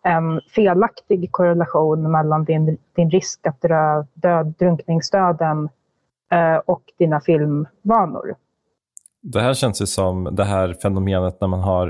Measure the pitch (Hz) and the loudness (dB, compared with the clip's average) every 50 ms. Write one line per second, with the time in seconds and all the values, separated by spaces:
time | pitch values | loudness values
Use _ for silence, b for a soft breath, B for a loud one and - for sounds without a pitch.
0 | - 185 170 165 165 165 160 160 _ _ - 220 214 190 175 180 220 226 - - | 0 0 0 0 0 -2 -4 -4 _ _ 0 2 2 4 4 2 2 0 -2 -10
1 | _ _ 202 180 170 - - - 180 175 170 170 165 160 - 151 156 156 156 160 | _ _ -2 -2 -2 -6 -2 0 2 2 2 0 0 0 0 0 2 2 0 0
2 | 156 156 160 156 156 156 156 156 156 151 160 156 156 156 156 - _ _ _ - | 0 0 0 0 2 2 0 0 0 0 0 0 0 0 -2 -4 _ _ _ 0
3 | 170 160 170 190 - - - _ - 170 143 _ - 170 165 160 156 156 151 151 | 0 2 2 0 -2 -2 -14 _ -6 -6 -6 _ -2 0 2 2 2 2 0 -2
4 | 147 - _ 165 - 180 175 165 156 156 160 _ 180 180 170 151 - - 165 165 | -4 -8 _ -2 0 2 2 2 0 -2 -2 _ 2 2 2 0 -2 -2 -2 -2
5 | 143 - - 196 185 175 170 156 170 156 151 151 151 151 _ _ _ _ _ _ | -2 0 0 2 2 2 2 0 -2 -2 -2 -2 -4 -6 _ _ _ _ _ _
6 | _ _ _ _ _ _ 180 175 170 160 160 - - - 180 - _ _ _ _ | _ _ _ _ _ _ 0 2 2 2 2 0 0 -2 -4 -4 _ _ _ _
7 | 180 160 151 147 - - 165 151 151 151 147 147 156 - _ _ _ 196 226 226 | 0 0 0 -2 2 2 2 2 2 0 -2 -2 -4 -6 _ _ _ 0 2 2
8 | 190 160 123 - - - - _ _ _ _ _ _ _ _ _ _ _ _ - | 2 0 -4 -10 -10 -12 -12 _ _ _ _ _ _ _ _ _ _ _ _ -20
9 | _ _ _ _ - 165 - 104 117 127 135 - 139 117 101 - 104 98 - - | _ _ _ _ -18 -6 -4 -2 0 0 0 0 -2 -2 -2 -2 -4 -4 -2 -2
10 | 95 92 92 92 90 76 90 101 98 101 101 95 95 90 87 - - 101 98 95 | -2 -2 -2 -2 -4 -4 -2 -2 -2 0 0 0 0 -2 -4 -4 -4 -2 -2 0
11 | 95 98 95 92 92 92 - _ 101 95 92 92 92 95 92 90 90 | 0 0 0 0 0 -2 -4 _ -4 -4 -2 -2 0 0 0 0 0